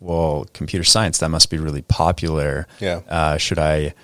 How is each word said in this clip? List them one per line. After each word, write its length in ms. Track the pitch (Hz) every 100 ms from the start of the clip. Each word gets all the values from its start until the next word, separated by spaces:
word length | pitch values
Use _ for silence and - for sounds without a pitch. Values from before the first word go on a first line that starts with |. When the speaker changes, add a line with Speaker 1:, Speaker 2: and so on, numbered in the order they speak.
Speaker 1:
"Well, 460 | 90 82 80 73 -
computer 300 | - 80 92
science, 340 | 82 110 107 -
that 100 | 80
must 220 | 80 -
be 80 | 78
really 240 | 78 71
popular. 840 | - - 80 90 82 78 73 71 - -
Speaker 2:
Yeah. 200 | 98 87 -
Speaker 1:
Uh, 280 | 82 78 76
should 220 | - 82
I, 360 | 78 76 73 -